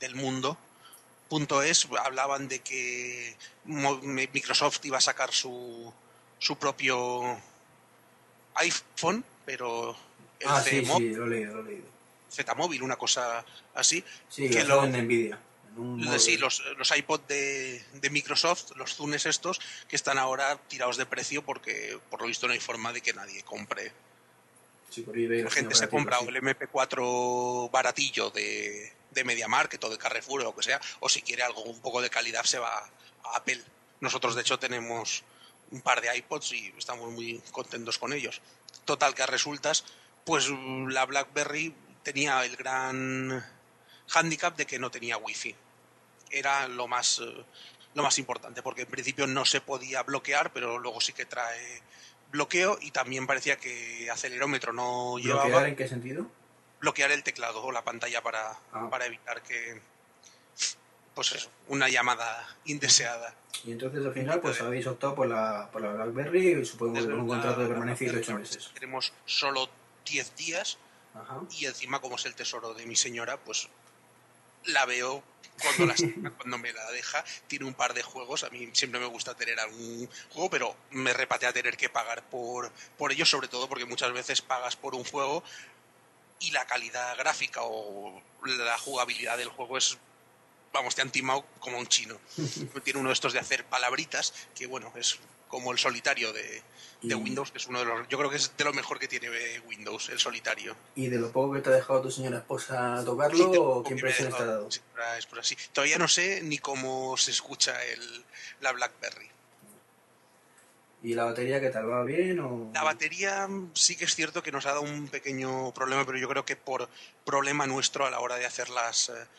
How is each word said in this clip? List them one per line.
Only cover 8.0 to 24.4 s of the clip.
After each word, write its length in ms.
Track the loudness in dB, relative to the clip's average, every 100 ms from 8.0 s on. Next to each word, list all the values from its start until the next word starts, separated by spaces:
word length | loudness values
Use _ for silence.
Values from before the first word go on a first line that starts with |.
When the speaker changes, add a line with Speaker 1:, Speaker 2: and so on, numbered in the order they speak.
| -20 -20 -20 _ _
Speaker 1:
iPhone, 720 | 2 4 2 -4 -2 0 0 -2 -14
pero 520 | -10 -6 -4 -2 -4 -6 -14 -20 -20 -4
el 80 | 4
Speaker 2:
Ah, 120 | 4
Speaker 1:
Z 100 | 6
Speaker 2:
sí, 120 | 4
Speaker 1:
Mo-, 140 | 6 4
Speaker 2:
sí, 120 | 4
lo 140 | 0 0
he 40 |
leído, 240 | -2 -2
lo 60 | -6
he 120 | -8
leído. 140 | -10 -14 -20 -20 -20 -10
Speaker 1:
Z 240 | -6 -2
Móvil, 280 | 0 0 0
una 140 | -2 -2
cosa 480 | 0 2 0 -2 -6 -16 -10
así, 280 | 2 2 2 -2 -14 -12
Speaker 2:
Sí, 200 | -2 4
Speaker 1:
que 140 | 6
Speaker 2:
basado 180 | 8 8
Speaker 1:
lo 40 | 8
Speaker 2:
en 180 | 4 4
Nvidia, 320 | 4 4 -2 -14 -20 -18
en 60 | -10
un 200 | -6 -2
Speaker 1:
lo-, 40 | 2
Speaker 2:
modelo. 120 | 6
Speaker 1:
sí, 180 | 6 6
los, 240 | 4 0 -4 -2
los 180 | 2 2
iPod 240 | 2 0
de, 640 | 0 -2 0 -2 -4 -8 -14
de 160 | -2 0
Microsoft, 600 | 0 0 2 4 2 -2 -10
los 180 | -8
Zunes 320 | -6 -2 0 0
estos, 340 | 0 0 -4 -6 -14 -6
que 80 | -2
están 200 | 2 2
ahora 380 | 2 2 0 0 -6
tirados 280 | -2 0 0
de 100 | -2
precio 360 | -2 -2 -4
porque, 540 | -4 -6 -6 -6 -6 -10 -10
por 100 | -6
lo 60 | -4
visto, 180 | 0 0
no 60 |
hay 60 | 0
forma 320 | -2 -4 -4
de 80 | -4
que 100 | -4
nadie 300 | -4 -6 -14
compre. 500 | -10 -10 -6 -6 -8 -12 -20 -20 _ _